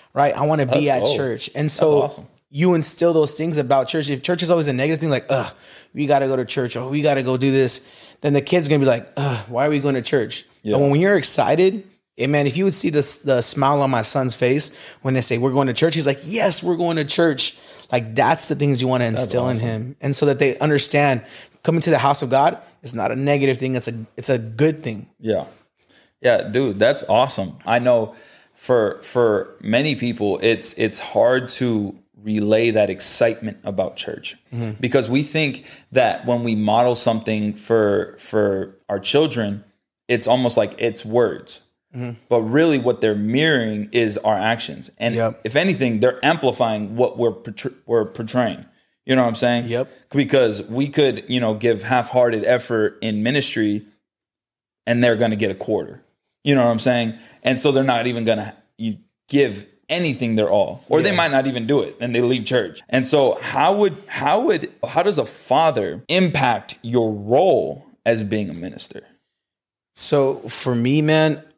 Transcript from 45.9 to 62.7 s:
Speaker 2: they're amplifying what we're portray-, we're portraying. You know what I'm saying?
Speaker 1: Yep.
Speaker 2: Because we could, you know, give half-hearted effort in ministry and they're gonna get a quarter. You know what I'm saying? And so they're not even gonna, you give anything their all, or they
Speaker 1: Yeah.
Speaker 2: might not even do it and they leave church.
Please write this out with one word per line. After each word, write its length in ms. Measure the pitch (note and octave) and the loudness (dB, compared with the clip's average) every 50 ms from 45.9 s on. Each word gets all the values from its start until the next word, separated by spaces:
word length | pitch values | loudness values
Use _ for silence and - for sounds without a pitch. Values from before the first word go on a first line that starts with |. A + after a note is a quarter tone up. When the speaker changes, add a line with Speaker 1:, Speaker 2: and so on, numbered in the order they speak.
| A2+ G#2 | 2 2
Speaker 2:
they're 220 | B2 B2+ B2+ - - | 2 2 0 2 0
amplifying 720 | D3 E3+ D#3+ C#3+ B2+ A#2+ - B2 A2+ A2 G#2 G#2 G2 A2 | 0 0 2 0 -2 0 0 0 0 0 -2 -4 -6 0
what 200 | A#2 B2+ - - | 0 0 0 0
we're 160 | - A#2+ A2+ | 0 -2 -2
portray-, 400 | G2+ - - A#2 G2+ - - - - _ _ | -2 -4 -10 -14 -12 -10 -10 -10 -10 _ _
we're 180 | - A#2 A2+ G#2+ | -2 0 0 0
portraying. 600 | - - - A2+ A2 - B2+ A#2+ G#2+ - F#2 - - _ _ _ _ _ _ _ | -2 -6 -10 -10 -4 -2 0 0 0 -4 -8 -14 -20 _ _ _ _ _ _ _
You 100 | C3 C3 | 0 2
know 60 | C3 | 2
what 60 | B2 A#2 | 2 0
I'm 60 | A2+ | 0
saying? 320 | - B2+ A#2+ A#2+ A#2+ A#2+ A#2 | 0 0 0 0 0 -2 -4
Speaker 1:
Yep. 200 | A#2 B2 C#3+ - - - _ _ | -4 -4 -4 -6 -10 -18 _ _
Speaker 2:
Because 520 | - C#3+ C3+ - D3 C3+ B2 A2 G#2 G2+ - | 0 0 0 4 4 4 4 2 0 -4 -6
we 240 | - A2+ C3 C#3+ C#3+ | -6 -4 -4 -4 -2
could, 360 | - D#3+ C#3+ C3 A2 G#2+ - - | 2 2 2 2 0 -2 -6 -4
you 120 | B2+ B2+ | -4 -2
know, 140 | A#2+ A2 A2 | 0 0 -2
give 300 | G#2 A#2+ A#2 A2+ G2+ F#2+ | 0 0 0 0 0 0
half-hearted 600 | A#2 B2+ B2 A2+ - - B2+ B2 A#2+ A2+ G#2+ G2+ | 0 0 0 0 0 0 2 2 2 0 0 0
effort 540 | A#2+ B2+ A#2+ - - A#2+ A2 G#2+ - - - | 0 0 0 0 -2 -2 0 0 -2 -2 -4
in 220 | - A2+ G#2+ G#2 | -6 -4 -2 -2
ministry 640 | G#2+ A#2+ C#3+ C#3+ - - - G#2+ G#2+ G#2 G#2 A2 - - _ _ _ _ _ _ _ _ _ _ _ _ _ _ _ _ _ _ _ | -2 0 0 0 -2 -2 -2 0 0 0 0 -2 -6 -12 _ _ _ _ _ _ _ _ _ _ _ _ _ _ _ _ _ _ _
and 160 | A2+ A#2+ A#2+ | -2 0 2
they're 140 | B2 A#2+ A2+ | 2 2 2
gonna 200 | G#2+ A#2+ A2+ A2 | 2 0 0 0
get 140 | G2+ A2 G2 | 0 -2 -2
a 40 | F#2 | -2
quarter. 480 | - - - G#2+ F#2 D2+ - - - _ _ _ _ _ _ _ _ - | -6 -4 -2 -2 -2 -2 -6 -12 -18 _ _ _ _ _ _ _ _ 0
You 100 | C#3+ C#3+ | 2 2
know 100 | C3+ A#2+ | 4 4
what 60 | A#2+ | 2
I'm 80 | A#2 A2 | 2 0
saying? 360 | - C3 B2 A#2+ A#2 A2+ A2+ - - - - _ | 0 0 0 0 -2 -4 -6 -10 -16 -20 -20 _
And 160 | - B2+ C3 C3 | -2 -2 -2 2
so 140 | - D3 | 2 2
they're 120 | C3 C3+ C3+ | 2 4 2
not 220 | C3+ B2 A#2 A#2 | 2 0 0 0
even 180 | B2+ A#2+ A#2 A2+ | -2 -4 -2 0
gonna, 280 | A2+ A2+ G#2+ G2+ G#2+ - - _ _ _ | 0 0 0 -2 -8 -12 -18 _ _ _
you 220 | - A2+ A2+ G2+ - - _ _ _ _ _ | -8 -6 -6 -6 -8 -12 _ _ _ _ _
give 380 | - C#3+ C3+ A#2+ G2+ G2 - - _ _ _ - | 2 2 2 2 0 -6 -12 -18 _ _ _ -6
anything 480 | D#3 F3+ F3 D#3 B2 - B2 A2+ A2 | -4 -2 -2 -2 -2 -2 -2 0 2
their 140 | A2 G#2 - | 2 2 2
all, 340 | G2+ G#2 F#2+ - G#2+ B2+ - - | 2 2 2 0 -2 -8 -4 0
or 100 | - D#3+ | 0 2
they 100 | - G#3 | 2 2
Speaker 1:
Yeah. 60 | F#3+ | 2
Speaker 2:
might 140 | F3 E3+ D#3 | 0 0 2
not 160 | C#3 C3+ C3 | 0 0 0
even 200 | C#3 B2 B2 A2+ | 0 -2 -4 -2
do 140 | A2+ D3 C3+ | 0 0 0
it 160 | F#2 - - - | 0 -2 -6 -8
and 140 | A#2 B2 A#2+ | -6 -2 0
they 60 | A#2+ | 0
leave 240 | B2 A#2+ C3 A#2+ G#2+ | 2 2 0 -2 -2
church. 380 | - B2+ A#2+ G2+ E2+ | -2 0 -2 -2 -2